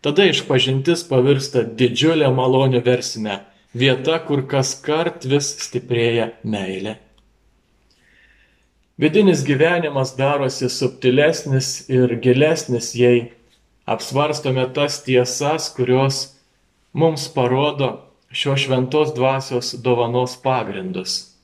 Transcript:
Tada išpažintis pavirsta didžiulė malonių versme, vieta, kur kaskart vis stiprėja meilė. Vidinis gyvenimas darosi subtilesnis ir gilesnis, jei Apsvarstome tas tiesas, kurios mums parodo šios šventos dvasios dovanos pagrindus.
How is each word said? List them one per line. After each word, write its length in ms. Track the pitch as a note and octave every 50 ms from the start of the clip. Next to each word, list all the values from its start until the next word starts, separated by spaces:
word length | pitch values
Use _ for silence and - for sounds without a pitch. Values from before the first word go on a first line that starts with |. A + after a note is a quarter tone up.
| -
Tada 220 | D#3 D3 F3+ G3+ F3+
išpažintis 760 | C#3+ - - - C#3+ B2+ B2+ C3 C3 C3+ C3+ E3 E3+ E3 - -
pavirsta 540 | C3+ B2+ B2 C#3 C#3+ C3+ C3 - - B2 A2
didžiulė 640 | A2 - - C3 A#2+ A#2 - C#3+ E3 E3 D#3+ D3 C3
malonių 540 | B2+ C3 C3 B2+ B2+ C3 C3+ C3 B2+ B2 A#2+
versme, 540 | B2 B2 A#2+ - - - A2 G#2+ G#2+ G2 F#2+ - - _ _ _ _ _
vieta, 440 | A#2+ C3 C#3 B2+ B2 C3 D3+ D#3+ E3
kur 240 | D#3+ - D3 C#3 C3
kaskart 760 | - C#3+ C#3 C3 - - - - - D3+ D#3+ E3+ F3 D#3+ - -
vis 240 | C3 C3+ C#3+ C#3 - - -
stiprėja 760 | - - - B2 - - A#2+ A#2 A#2 A#2 A#2 A#2 A2+ A2 - -
meilė. 580 | - A2+ A2 G2+ F#2+ F#2 F#2+ F#2+ G2 G#2+ G#2+ - _ _ _ _ _ _ _ _ _ _ _ _ _ _ _ _ _ _ _ _ _ _ _ _ _ _ _ _ _ _ _ _ _ _ _ _ _ _ _ -
Vidinis 440 | C#3 D#3 D#3 G#3+ G#3 F#3+ E3+ C#3+
gyvenimas 720 | C3+ C3+ C#3+ C3 D#3 E3 F3 E3+ E3 D3+ C#3+ C3+ C3 B2+ -
darosi 540 | B2+ C#3 C#3 D3 C#3 C#3 C3 B2 - C3+ B2
subtilesnis 1160 | - - C3+ B2 - - - B2+ B2 C3+ D3 D#3 D#3+ D#3+ - D3 C3+ C3 C3 - - - - -
ir 260 | C3+ B2+ B2+ A#2+ A#2 A2+
gilesnis, 720 | - B2+ B2 C3 D3 D#3 D#3+ D#3 - - B2 A#2 - - -
jei 380 | A#2 A#2+ B2 B2 A#2+ A#2 A#2+ - _ _ _ _ _ _ _ _ _ _ -
Apsvarstome 760 | G#2+ - - - B2+ C#3 D3 D3+ D3+ C#3+ - C#3 C3 C3 B2+ B2+
tas 300 | C3 D3 C#3+ C#3+ - - -
tiesas, 640 | C3 B2+ B2 B2 - - - D3 C#3+ D#3 D#3+ - -
kurios 720 | - - B2 A#2+ B2+ C3 C3+ C3+ C3+ - - - _ _ _ _ _ _ _ _ _ _ _ _ _
mums 340 | C3+ D#3+ E3 D#3 C#3+ - -
parodo 640 | - C#3 B2 B2 B2+ C3 C#3+ D3+ C#3+ C#3 C#3 A#2+ - - - _ _ _ _ _
šios 340 | - - - C#3+ C3+ C3+ -
šventos 500 | C3 C3 B2+ B2+ B2+ C#3 D3+ D3+ - -
dvasios 600 | B2+ B2+ C3 C3+ C3+ C3 - C3 A#2+ B2 - -
dovanos 640 | B2+ A#2 B2+ B2 A#2 A#2+ A#2 A#2+ B2 B2+ A#2+ -
pagrindus. 1000 | - - C3+ B2+ B2 A2 G2 G2 F#2+ F#2 F#2 F2+ F#2 F#2 - - - - _ _ _